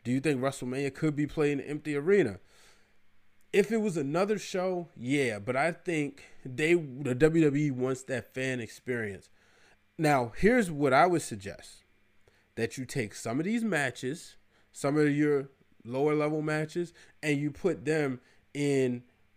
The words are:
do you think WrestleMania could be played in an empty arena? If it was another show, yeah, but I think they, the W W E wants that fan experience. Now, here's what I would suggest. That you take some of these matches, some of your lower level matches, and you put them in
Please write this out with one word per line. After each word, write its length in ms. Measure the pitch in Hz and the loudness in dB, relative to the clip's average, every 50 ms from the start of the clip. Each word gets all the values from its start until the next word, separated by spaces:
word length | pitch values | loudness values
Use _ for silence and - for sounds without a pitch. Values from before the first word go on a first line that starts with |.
| - | -4
do 80 | 117 | -2
you 80 | 127 135 | -2 0
think 200 | 135 160 143 123 | 0 0 0 0
WrestleMania 540 | 127 135 131 - 135 123 127 135 143 139 135 | -2 -4 -4 -4 -6 -6 -4 -4 -4 -4 -4
could 220 | - 156 156 143 | -2 -2 0 0
be 100 | 143 151 | 0 -2
played 260 | 139 - 160 147 147 | -2 0 0 0 0
in 80 | 143 139 | 0 -2
an 60 | - | -4
empty 300 | - 151 151 - 156 147 | -6 -8 -8 -6 -4 -4
arena? 420 | 143 143 180 202 202 165 107 95 - - - _ - - - - _ _ _ _ _ - - - - - - _ _ - _ | -2 2 2 4 4 4 2 -2 -8 -16 -20 _ -20 -20 -20 -20 _ _ _ _ _ -20 -20 -20 -20 -20 -20 _ _ -8 _
If 200 | - 196 196 202 | 2 2 2 2
it 60 | 226 220 | 2 0
was 180 | 208 214 160 | 0 0 -2
another 420 | 170 139 139 147 175 202 202 214 190 | -2 -2 -2 0 0 0 0 -2 -4
show, 500 | - - - 185 180 185 180 175 170 - - | -6 -6 -4 -4 -2 -2 -4 -4 -6 -10 -12
yeah, 420 | - 117 127 139 147 135 120 107 104 | -10 -4 -2 0 0 0 0 -2 -4
but 180 | 101 127 123 | -4 -4 -2
I 160 | 135 151 170 | 0 0 0
think 500 | 170 - - 180 165 151 143 139 - - - - - - - | -2 -4 -6 -4 -2 -2 -2 -2 -6 -12 -20 -20 -18 -16 -14
they, 300 | 135 127 139 151 160 175 | -10 -4 0 2 4 4
the 400 | 175 156 139 123 135 143 123 127 | 2 2 -2 -8 -6 -4 -2 2
W 300 | 123 156 156 160 165 156 | 4 4 6 6 6 4
W 220 | 143 135 147 151 | 4 4 2 0
E 40 | 147 | 0
wants 320 | 127 123 127 131 131 - - | 0 0 -2 -2 -2 -4 -6
that 280 | - 131 117 - - | -6 -6 -6 -8 -8
fan 280 | - 131 131 131 127 123 | -8 -6 -4 -4 -4 -6
experience. 680 | 113 - - - - - 123 117 110 101 98 87 - - _ _ _ _ _ _ _ _ _ _ _ _ _ - | -6 -10 -12 -10 -6 -4 -4 -4 -4 -6 -6 -10 -14 -20 _ _ _ _ _ _ _ _ _ _ _ _ _ 0
Now, 340 | 156 147 143 131 123 - - | 2 4 4 2 2 0 0
here's 340 | - 180 208 254 247 208 170 | 4 4 6 6 4 2 0
what 220 | 156 139 147 135 | 0 0 2 4
I 140 | 127 139 170 | 6 6 6
would 160 | 185 175 156 | 6 4 2
suggest. 640 | - - 127 101 92 98 - - - - - - _ _ _ _ _ _ _ _ _ _ _ _ _ _ _ | -2 -4 -10 -10 -10 -12 -14 -14 -18 -20 -20 -20 _ _ _ _ _ _ _ _ _ _ _ _ _ _ _
That 220 | - 113 113 - | -4 -4 -4 -4
you 80 | 135 127 | -6 -10
take 300 | - - 139 110 101 - | -6 -4 -4 -4 -6 -8
some 240 | - - 113 117 143 | -8 -6 -4 -2 -2
of 80 | 165 | -2
these 180 | 202 226 240 226 | -2 -2 -2 0
matches, 720 | 214 170 147 143 123 - - 127 127 156 - - - - - _ _ _ _ _ _ | 0 0 0 -2 -2 -4 -6 -6 -6 -6 -8 -10 -18 -20 -20 _ _ _ _ _ _
some 260 | - - - 143 147 151 | -8 -4 -2 2 4 4
of 120 | 151 147 | 4 4
your 380 | 143 147 151 147 147 135 139 147 _ _ _ _ _ _ - | 4 4 2 4 2 2 0 -4 _ _ _ _ _ _ -10
lower 300 | 113 123 135 147 151 151 | -6 -2 0 2 2 2
level 280 | 151 147 151 156 156 | 2 2 0 0 -2
matches, 500 | 151 151 151 151 156 156 - 175 175 165 - - - - _ _ | -2 -2 -2 -2 -2 -4 -4 -6 -6 -8 -10 -20 -20 -20 _ _
and 160 | - 151 147 143 | -2 0 0 0
you 120 | 147 151 | 0 -2
put 360 | - - - 180 156 87 113 | -4 -2 -2 -2 -2 -2 -2
them 340 | 143 160 156 147 135 127 123 - _ _ _ _ _ | -2 0 0 0 0 -2 -6 -10 _ _ _ _ _
in 520 | - 143 143 143 139 135 131 127 123 123 123 _ _ _ _ _ _ | -6 -2 0 2 2 2 2 2 0 -4 -8 _ _ _ _ _ _